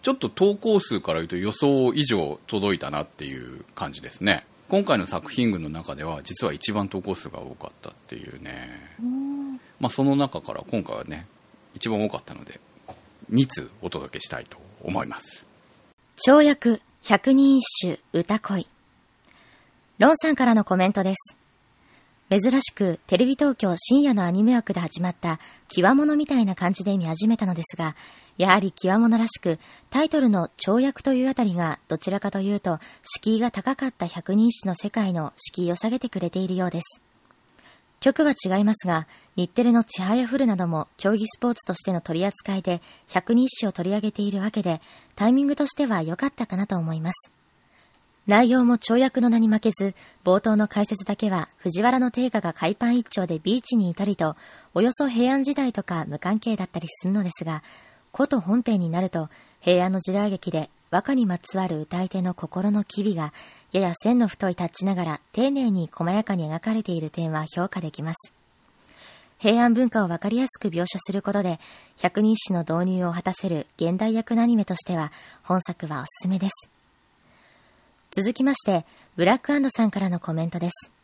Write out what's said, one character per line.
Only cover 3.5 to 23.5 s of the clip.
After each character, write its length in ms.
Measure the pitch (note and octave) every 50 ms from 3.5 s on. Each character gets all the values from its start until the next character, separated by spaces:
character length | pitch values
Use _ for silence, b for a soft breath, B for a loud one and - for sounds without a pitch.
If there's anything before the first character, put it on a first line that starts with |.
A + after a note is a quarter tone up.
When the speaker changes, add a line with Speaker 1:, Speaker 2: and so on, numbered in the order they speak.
| C2 C2+ - _ _
Speaker 1:
感 200 | - - - -
じ 100 | - -
で 80 | -
す 100 | - -
ね。 240 | F#2 G2+ F#2 C#2+ - _ _ _ _ -
今 160 | F#3 G3+ G3
回 140 | F3+ C#3+ G#2+
の 80 | F2
作 240 | - - F2 - -
品 180 | - - B2 A2+
群 140 | G2+ F2 D#2+
の 60 | D2+
中 260 | D#2 D#2+ E2 - C#2+
で 80 | C#2 D2+
は、 180 | E2 D#2+ C#2+
実 240 | - - F2 - B2+
は 80 | F#2 D2+
一 180 | D#2 - -
番 160 | G#2 G#2 G2+
投 140 | G2 - F#2+
稿 140 | F2+ G2+ F#2
数 140 | - - -
が 100 | - -
多 160 | - C2 -
か 140 | - - -
っ 20 | - _
た 80 | - -
っ 40 | - _ _
て 80 | - -
い 140 | A#1 - -
う 100 | - - -
ね。 500 | - - - - - - - - - - -
Speaker 2:
う 40 | A3+
ん。 480 | B3 B3+ C4+ C#4 C#4 C#4+ C#4+ C#4 C#4 C4+ B3+ b b b _
Speaker 1:
ま 80 | -
あ、 20 | A#2+
そ 140 | - - C3+
の 120 | C#3 C#3
中 240 | C#3 C#3+ C3+ - E2
か 140 | - - -
ら 100 | - - -
今 140 | - A2 -
回 140 | - G#1+
は 60 | G#1+ A#1+
ね、 220 | - D2+ D#2+ F2 _ _ _ _ _ _ _ _ _ _
一 160 | - - A#2
番 140 | A2 G#2 G#2+
多 40 | G2+
か 100 | - -
っ 40 | -
た 120 | - -
の 100 | - -
で、 140 | - - - _ _ _ _ _ - - - _ - _ _ - -
二 180 | G#2+ B2+ C3+
通 240 | B2+ - - C2+ - - -
お 80 | - F2+
届 300 | - D2+ C2+ C2+ - B1+
け 0 |
し 100 | - -
た 100 | - B1
い 60 | -
と 100 | - - - - - - _ -
思 200 | - F#2 - -
い 40 |
ま 120 | - - -
す。 280 | - - - - - _ _ _ _ _ _ _ _ _ _ _ _ _ _ - -
Speaker 2:
跳 200 | B3+ C#4 D4+ D4+
躍、 360 | D4 C#4+ - - A#3+ A3+ - _ _ _ _
百 320 | - - G#3+ F#3+ - C4 C4+
人 240 | C4+ C#4 C#4 C4+
一 60 | C4 A#3+ - - -
首、 180 | - F3+ D#3 - _ _ -
歌 260 | E3+ E3+ - G#3 A3
恋。 280 | - - G3+ F3+ - _ _ _ _ _ _ _ _ _ _ _ b b b b b b b b b b b b _ _ _ -
ロ 120 | G3+ C4+
ン 60 | D#4+
さ 140 | - - D#4+
ん 40 | D4
か 100 | - C4
ら 100 | A#3+ A#3
の 80 | A3 G3+
コ 120 | - F#3
メ 120 | F#3 F#3
ン 60 | F#3+ G3+
ト 100 | G#3 F#3+
で 100 | F#3+ F#3+
す。 220 | - - - - _ _ _ _ _ _ _ _ b b b b b b b b _ _ _
珍 300 | G3 G#3 F#3 C4 A#3+ C4+
し 120 | - - -
く 260 | - G#3 F#3 E3 - _
テ 140 | - F#3+ F3
レ 80 | B3+
ビ 80 | B3+ C#4
東 200 | - D4 C#4+